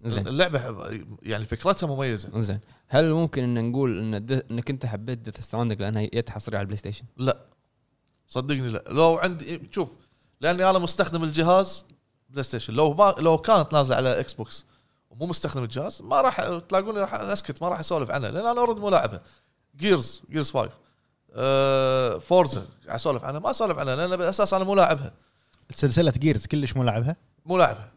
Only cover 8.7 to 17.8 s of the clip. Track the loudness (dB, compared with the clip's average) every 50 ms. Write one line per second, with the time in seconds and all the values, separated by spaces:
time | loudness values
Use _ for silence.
8.7 | -6 -6 -6 -2 2 4 6 6 6 4 2 0 -2 -4 -8 -10 -10 -10 -12 -8
9.7 | -6 -4 -4 -4 -8 -16 _ _ _ _ _ _ _ _ 0 0 2 4 4 4
10.7 | 4 4 2 0 0 0 0 0 0 -2 -2 0 0 2 4 6 6 6 4 2
11.7 | -4 -8 -12 _ _ _ _ _ _ _ _ _ -8 -8 -6 -4 -6 -6 -6 -2
12.7 | 2 2 4 4 6 6 6 6 6 4 4 4 4 4 4 6 6 6 6 4
13.7 | 2 2 4 4 2 2 2 2 2 0 -2 -4 -8 -10 -10 -10 -12 -14 -14 _
14.7 | _ _ _ _ _ _ _ _ -12 -8 -6 -4 -2 -2 -4 -4 -4 -6 -6 -6
15.7 | -6 -8 -8 -8 -10 -12 -4 0 2 2 4 2 2 0 -4 -4 -6 -6 -4 -2
16.7 | 0 0 0 0 -2 -4 -4 -4 -4 -6 -4 -4 -4 -4 -4 -6 -8 -6 -4 -4
17.7 | -4 -4